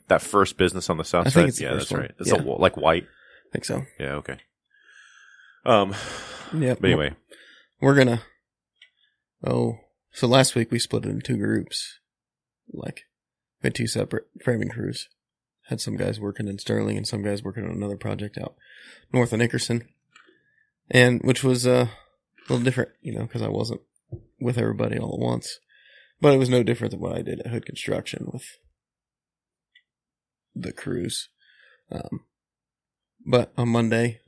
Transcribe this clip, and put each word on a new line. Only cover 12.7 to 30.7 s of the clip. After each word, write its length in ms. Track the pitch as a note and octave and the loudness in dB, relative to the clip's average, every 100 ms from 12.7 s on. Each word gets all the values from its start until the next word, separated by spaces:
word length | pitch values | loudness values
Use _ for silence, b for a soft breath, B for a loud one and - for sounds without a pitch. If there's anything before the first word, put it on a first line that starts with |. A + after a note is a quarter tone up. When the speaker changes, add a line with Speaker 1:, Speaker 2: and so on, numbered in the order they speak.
Speaker 2:
Like, 300 | - - - - _ _ _ _ _ | -12 -12 -12 -20 _ _ _ _ _
we 60 | B2 | -4
had 80 | - | -2
two 120 | A#2 | -2
separate 380 | - G#2 A#2 - - | -2 -4 -6 -8 -6
framing 260 | - A2+ G#2 | -2 -2 -2
crews. 380 | A#2 G2+ A#2+ - _ _ _ _ _ _ | -4 -8 -8 -14 _ _ _ _ _ _
Had 120 | A#2 | -8
some 180 | A2 G2+ | -6 -4
guys 220 | G2 G#2+ | -4 -4
working 280 | G#2 G2+ G#2 | -8 -6 -8
in 100 | G2+ | -8
Sterling 400 | - G#2+ G#2+ G#2 | -4 -2 -2 -4
and 100 | G#2 | -6
some 140 | G#2+ | -6
guys 220 | G2+ G2+ | -4 -6
working 200 | G#2 A2 | -8 -10
on 60 | F#2 | -8
another 240 | F2 G2+ G2 | -6 -6 -6
project 400 | G#2+ G2+ G#2 - | -8 -6 -8 -10
out 160 | - - b b b b b | -12 -14 b b b b b
north 180 | B2+ A#2 | 0 2
of 40 | A2+ | 2
Nickerson. 480 | A#2 B2 - A#2 - _ _ b b b b b b _ _ | 0 0 -2 -4 -6 _ _ b b b b b b _ _
And, 320 | B2+ B2 B2 | 6 6 6
which 220 | B2+ B2+ | 2 2
was, 240 | C3 B2 B2 | 2 2 4
uh, 200 | B2 A#2+ | 2 2
a 640 | - _ _ _ _ - | -4 _ _ _ _ -4
little 140 | B2+ B2+ | 0 0
different, 240 | B2+ - _ | 0 -4 _
you 120 | C3 | -10
know, 140 | G#2+ A2+ | -8 -8
'cause 160 | A#2 | -6
I 60 | G#2+ | -4
wasn't 320 | G#2 A2+ - - _ _ - - _ | -2 -4 -6 -14 _ _ -18 -18 _
with 160 | A#2+ A#2+ | -4 0
everybody 400 | A2+ G#2 A2 A2+ | -2 -2 -2 -4
all 160 | - | -6
at 60 | F#2+ | -4
once. 400 | B2 - - - b b b b b _ | -2 -2 -6 -16 b b b b b _
But 140 | D3+ | 6
it 40 | C3+ | 6
was 120 | B2+ | 6
no 140 | B2 | 4
different 280 | A2+ B2 A2 | 2 0 -4
than 80 | - | -6
what 160 | F2 E2 | -6 -6
I 60 | |
did 180 | - - | -6 -8
at 60 | - | -6
Hood 180 | A#2+ - | -8 -8
Construction 640 | - - - - - - | -10 -4 -4 -4 -10 -10
with 240 | B2 - - _ _ _ _ _ _ _ _ _ _ _ _ _ _ _ _ _ _ _ - | -12 -16 -20 _ _ _ _ _ _ _ _ _ _ _ _ _ _ _ _ _ _ _ -12
the 180 | - | -10